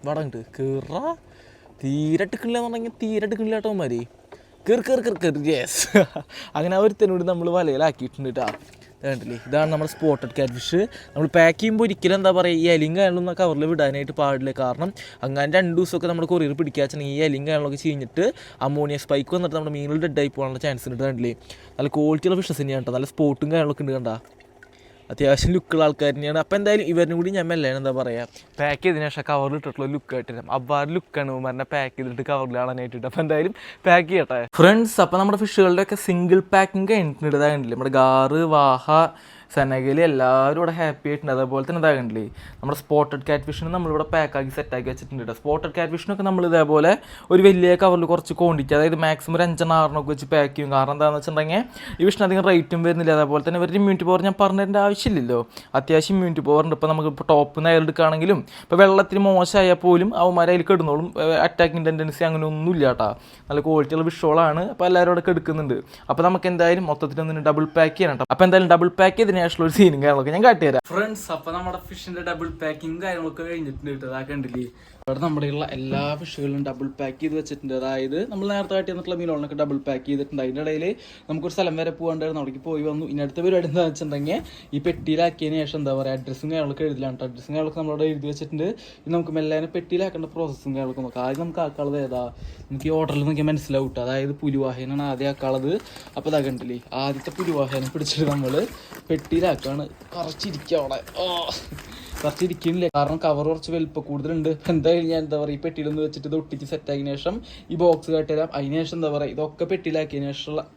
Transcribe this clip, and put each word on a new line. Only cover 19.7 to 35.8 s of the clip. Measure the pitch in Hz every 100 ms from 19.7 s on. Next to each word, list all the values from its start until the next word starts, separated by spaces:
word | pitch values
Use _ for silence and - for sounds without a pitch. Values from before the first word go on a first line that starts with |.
| 147
മീനുകൾ | 143 156
ഡെഡ് | 165 143
ആയി | 143 139
പോകാനുള്ള | 135 127 147
ചാൻസ് | 127 127
ഉണ്ട്. | 123 135
കണ്ടില്ലേ, | 123 120 113 - - - -
നല്ല | 143 151
ക്വാളിറ്റിയുള്ള | 151 156 185 185
ഫിഷസ് | 185 151
തന്നെയാണ് | 139 135 123
കേട്ടോ. | 123
നല്ല | 139
സ്പോട്ടും | - 151 139 147 165
കാര്യങ്ങളൊക്കെ | 151 143 143
ഉണ്ട് | 135
കണ്ടാ. | 117 113 - _ _ _ - _ - - _
അത്യാവശ്യം | - 139 135 -
ലുക്കുള്ള | 180 - 160 156
ആൾക്കാർ | 147 147 139
തന്നെയാണ്. | 147 151
അപ്പോൾ | 156 202
എന്തായാലും | 202 214 160
ഇവരിനും | 170 170 170
കൂടി | 175 196
ഞാൻ | 170
മെല്ലെ | 170 139 135
എന്താ | 135 131
പറയുക, | 127 117 120 - - -
പാക്ക് | 147 143
ചെയ്തതിന് | 185 160 151
ശേഷം | 151 135
കവറിൽ | 147 139 147
ഇട്ടിട്ടുള്ള | 139 127 135 143
ലുക്ക് | - 127
ആയിട്ട് | 117
തരാം. | 117 - 135
അവ്വാറു | 123 143 143 175
ലുക്കാണ് | - - 139
ഇവന്മാരെ | 131 131 127 135
പാക്ക് | 147 131 -
ചെയ്തിട്ട് | 127 120 135
കവറിൽ | 139 131 123
കാണാനായിട്ട്. | 127 127 123 120 123
അപ്പോൾ | 175 160
എന്തായാലും | 151 175 - - - 185
പാക്ക് | 175 165
ചെയ്യട്ടെ | 185 143 127 117 -
ഫ്രണ്ട്സ്. | 170 214 226 - 175
അപ്പോൾ | 180
നമ്മുടെ | 196 208
ഫിഷുകളുടെയൊക്കെ | 208 - 190 180